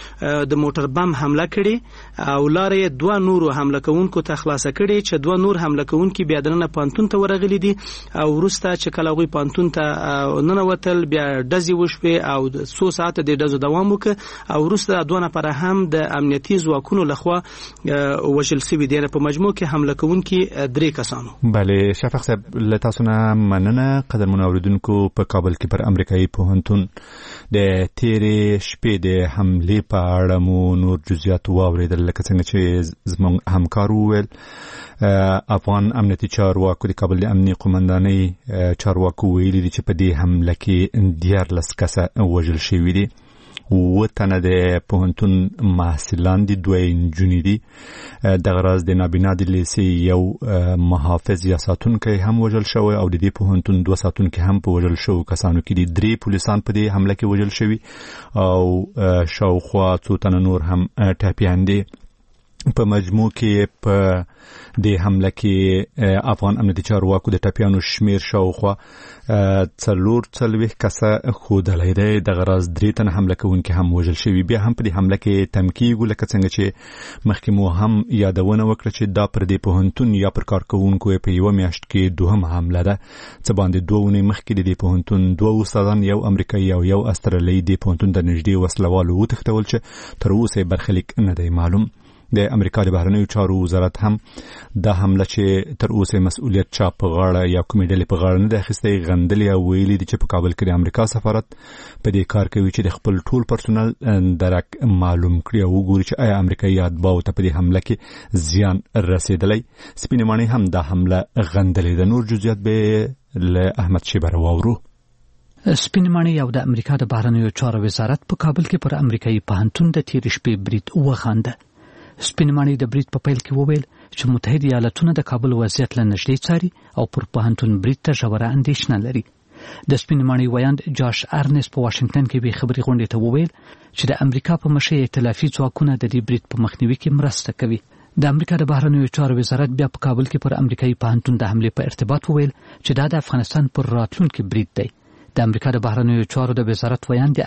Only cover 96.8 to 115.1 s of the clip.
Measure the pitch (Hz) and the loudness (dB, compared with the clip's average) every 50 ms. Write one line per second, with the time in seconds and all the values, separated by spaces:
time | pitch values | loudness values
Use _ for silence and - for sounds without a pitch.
96.8 | 104 90 - - - 90 82 85 95 92 92 90 90 90 90 90 85 - - 104 | -2 -2 0 -2 -2 -2 0 2 2 2 2 2 2 2 0 0 -2 0 0 0
97.8 | 92 87 98 92 87 - - 82 90 92 92 92 101 107 113 107 98 - 104 - | 0 2 2 0 0 0 0 0 2 2 2 2 2 2 0 0 -2 -4 -6 -4
98.8 | - 107 101 98 85 82 90 90 87 85 101 104 107 101 98 92 92 90 92 95 | 0 0 0 0 0 0 0 2 2 2 2 2 2 2 2 2 2 2 2 2
99.8 | 98 95 101 95 92 - - - - - - 90 87 90 87 - 101 92 87 87 | 2 2 0 0 -2 -2 -4 -2 -2 -2 0 0 0 -2 -2 -2 -2 0 0 0
100.8 | 87 85 - - 113 107 - 113 - 107 107 110 - _ - - - - - - | 0 0 0 0 -2 0 -2 -2 -2 -2 -2 -2 -4 _ -12 -20 -20 -20 -20 -20
101.8 | - - - - - - 92 98 95 - - 107 98 95 - 107 98 95 - - | -20 -20 -12 -6 -2 0 0 0 0 0 0 0 0 0 0 0 0 0 0 0
102.8 | 101 95 - - - 113 98 92 - - - 127 117 - - - - - 110 110 | -2 -2 -4 -4 -2 -2 -2 -2 0 0 -2 0 0 0 -2 -2 -2 0 0 0
103.8 | 110 113 113 - - 117 107 95 92 92 90 80 92 92 92 87 - _ - - | 0 0 -2 -4 -2 0 0 2 2 2 2 2 0 0 0 0 -2 _ -6 -2
104.8 | 262 120 98 92 90 87 87 85 87 87 87 85 - - - 107 98 90 92 95 | 0 2 2 2 2 2 2 2 2 2 2 0 -2 -2 0 0 2 2 2 2
105.8 | 98 90 98 95 95 - - - 135 110 101 98 92 92 - - - 98 95 95 | 2 2 2 2 0 0 -2 0 0 2 2 2 2 0 0 0 0 0 2 2
106.8 | 90 87 87 82 87 92 92 87 85 - 98 - 95 92 78 78 90 87 92 95 | 0 0 -2 0 0 0 2 0 0 -2 -2 0 0 0 0 2 2 2 2 0
107.8 | - - 113 - - - - - - - - 92 80 78 80 95 104 98 92 98 | 0 -2 -4 -6 -6 -12 -20 -20 -10 -4 -4 -2 -2 0 0 0 2 2 0 -2
108.8 | - _ - 117 95 85 92 90 - - 98 85 87 98 107 113 117 - _ - | -4 _ -4 -2 0 0 0 0 0 -2 -2 0 0 0 0 0 -2 -6 _ -20
109.8 | - - - - - - 135 123 113 110 110 110 117 113 120 123 101 92 85 92 | -20 -20 -16 -14 -6 -2 0 0 2 2 2 0 0 0 0 0 0 0 0 -2
110.8 | 80 73 90 90 92 90 92 92 92 - - 123 104 87 - 98 98 92 87 98 | -2 -2 0 0 0 2 0 0 -2 -2 -4 -4 -4 -2 0 0 2 2 2 2
111.8 | 87 85 87 85 92 95 117 123 117 107 117 107 95 113 110 101 101 110 110 110 | 0 0 2 2 2 2 2 2 0 0 -2 -2 0 -2 -2 -2 -2 0 0 2
112.8 | 107 107 110 107 107 - 131 - _ _ - 92 90 90 90 90 90 92 - - | 2 2 2 0 0 -2 -6 -10 _ _ -6 -2 -2 0 2 2 0 0 0 -2
113.8 | 90 87 92 90 - - - 104 80 78 80 85 82 82 85 82 92 113 120 - | -2 0 0 -2 -2 -2 -2 -2 0 0 0 0 2 2 2 2 2 0 -2 -2
114.8 | - - - _ _ _ | -6 -12 -20 _ _ _